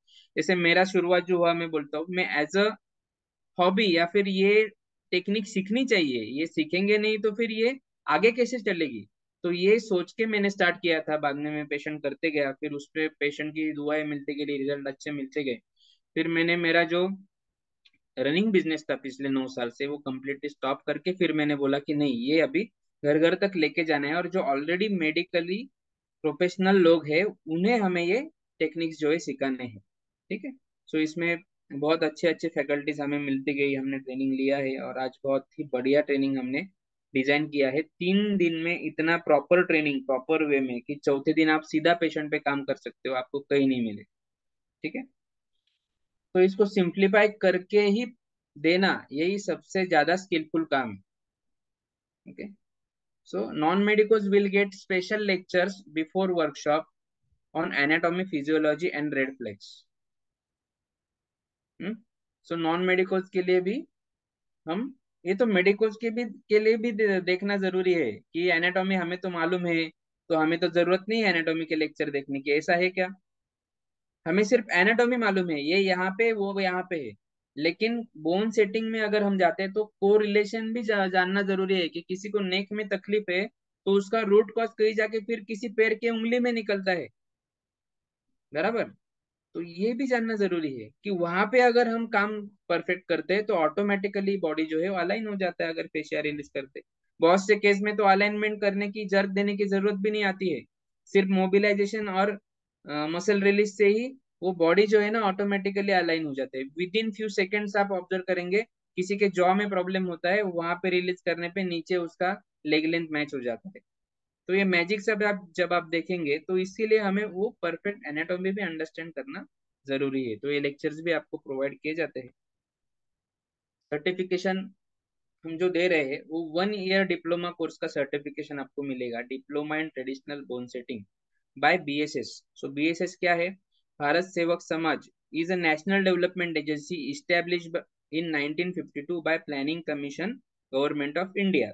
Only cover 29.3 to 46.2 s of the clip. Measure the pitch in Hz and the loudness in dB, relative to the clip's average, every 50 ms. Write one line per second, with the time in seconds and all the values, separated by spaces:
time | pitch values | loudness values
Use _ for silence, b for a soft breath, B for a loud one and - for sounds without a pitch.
29.3 | 131 - 139 135 131 127 127 117 107 98 - _ _ _ _ _ _ _ _ - | -6 -4 -2 -4 -2 -4 -8 -12 -14 -16 -20 _ _ _ _ _ _ _ _ -10
30.3 | 190 220 240 269 262 - _ _ _ _ _ - - 156 156 156 156 170 165 170 | -10 -10 -10 -12 -14 -16 _ _ _ _ _ -6 -2 -2 -2 -2 -2 -4 -2 -2
31.3 | 170 170 - _ _ _ _ - 147 139 143 151 165 - 160 311 - - - 165 | -2 -4 -8 _ _ _ _ -14 -8 -2 0 0 2 2 0 -2 -2 0 0 0
32.3 | 160 - - 160 - 156 139 139 143 143 143 151 143 147 143 143 143 147 143 139 | 0 0 -4 -4 -2 -4 -2 0 -2 -2 -2 -4 -4 -4 -4 -4 -4 -2 -2 -2
33.3 | 135 135 135 147 139 139 143 139 139 135 135 135 139 135 135 131 127 131 135 135 | -4 -2 -2 -4 -2 0 0 0 0 -2 -4 -4 -6 -6 -8 -8 -6 -4 -2 -2
34.3 | 131 131 135 135 139 143 135 131 131 135 127 127 127 127 131 127 - _ - 135 | -2 0 0 0 0 0 0 -2 -4 -6 -8 -8 -6 -6 -6 -6 -8 _ -2 -2
35.3 | 135 135 - _ _ - 156 139 131 123 123 135 139 147 147 147 143 135 135 139 | -2 -2 -2 _ _ -12 -8 -4 -4 -2 2 4 4 4 4 2 0 0 0 0
36.3 | 135 131 127 127 131 151 196 190 _ _ _ _ _ _ _ _ - 135 131 139 | 0 -2 -2 -4 -4 -6 -6 -8 _ _ _ _ _ _ _ _ -2 0 2 2
37.3 | 143 147 156 147 147 143 135 131 131 156 156 - _ - 175 180 190 202 208 208 | 2 2 0 -2 0 0 2 2 2 -2 -4 -4 _ -4 0 2 2 2 2 2
38.3 | 202 185 175 170 165 160 165 170 175 - - 156 151 - 156 165 170 170 170 - | 2 2 2 2 0 0 -2 -2 -4 -4 -6 -6 -4 -2 0 2 0 0 2 2
39.3 | 151 139 139 - 175 180 180 180 165 156 151 147 139 131 135 135 131 127 - - | 2 2 4 4 4 4 4 4 2 2 2 0 -2 -2 -2 -2 -2 -2 0 0
40.3 | 160 156 156 147 143 139 135 127 123 120 - - 147 143 - 151 139 135 - 156 | 0 0 2 2 2 2 0 -2 -4 -6 -8 -8 -10 -2 0 0 0 2 0 0
41.3 | 156 160 160 156 156 156 156 - - 156 156 170 170 190 170 156 - 160 151 147 | 2 4 4 4 2 2 0 -2 -2 2 2 2 2 2 0 -2 -2 -4 -4 -4
42.3 | 156 151 - 143 139 139 139 139 135 - - 120 - _ - 131 131 127 127 - | -4 -4 -2 -2 -2 -2 -2 -4 -6 -6 -8 -14 -12 _ -6 -4 -4 -4 -4 -6
43.3 | - 139 139 - 143 143 135 135 131 123 117 110 104 101 - - _ _ _ _ | -8 -8 -2 0 2 4 4 4 2 0 -2 -4 -6 -8 -12 -18 _ _ _ _
44.3 | _ _ _ _ _ _ _ _ _ _ - 156 - 254 269 - _ _ _ _ | _ _ _ _ _ _ _ _ _ _ -10 -8 -8 -10 -12 -12 _ _ _ _
45.3 | _ _ _ _ _ _ _ _ _ _ _ _ _ _ _ _ _ _ | _ _ _ _ _ _ _ _ _ _ _ _ _ _ _ _ _ _